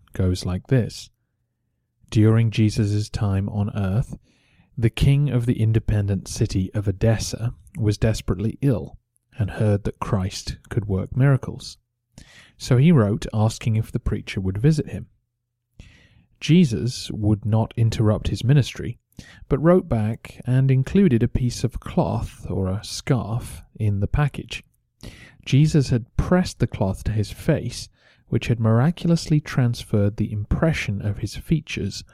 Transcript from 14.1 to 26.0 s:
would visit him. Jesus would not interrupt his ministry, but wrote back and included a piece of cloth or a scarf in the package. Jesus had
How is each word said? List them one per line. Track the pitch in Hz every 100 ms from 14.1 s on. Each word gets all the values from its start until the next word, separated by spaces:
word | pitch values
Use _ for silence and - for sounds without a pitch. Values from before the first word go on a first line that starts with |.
| 104 - 104
would | 95 98
visit | 143 147 -
him. | 92 - _ _ _ _ _ _ _ - _ _ _ _ -
Jesus | - 170 151 101 120 - -
would | 110 107 104
not | 104 110 110
interrupt | - 113 - 107 101 -
his | -
ministry, | 117 147 - - - - _ - - - -
but | 139
wrote | 160 185 175
back | 117 107 113 - -
and | - 131 135
included | 131 131 196 190 113
a | 120
piece | - 123 -
of | 113 -
cloth | - - 90 107 - - -
or | 95 92
a | 101
scarf | - - - 123 107 117 - - - -
in | 107 98
the | 101
package. | 143 143 - - - - _ _ _ - - - _
Jesus | - 135 156 156 131
had | 120